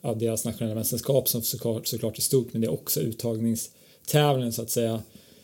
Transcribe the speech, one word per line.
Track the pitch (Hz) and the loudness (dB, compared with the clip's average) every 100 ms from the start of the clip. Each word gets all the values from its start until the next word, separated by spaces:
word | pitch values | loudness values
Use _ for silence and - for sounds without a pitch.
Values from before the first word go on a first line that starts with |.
ja, | 135 | -4
deras | 110 113 113 | 0 0 0
nationella | - - 113 | -4 -4 -4
mästerskap | 110 110 120 - 135 123 | -2 -2 -4 2 2 4
som | 120 | -2
såklart, | - 123 117 110 - | -2 -4 -2 -2 -4
såklart | 120 113 - | -4 -4 -2
är | |
stort, | - 135 117 | 2 2 2
men | 113 | -2
det | 110 | 0
är | |
också | 147 - - | -2 -2 -2
uttagningstävlingen | 151 113 120 110 113 113 - _ - - - 151 147 135 123 | -2 -2 -2 0 0 0 -4 _ -20 -18 2 4 6 4 0
så | 113 | -4
att | 113 | -2
säga. | - 113 113 110 - - - | 0 2 0 -6 -18 -20 -20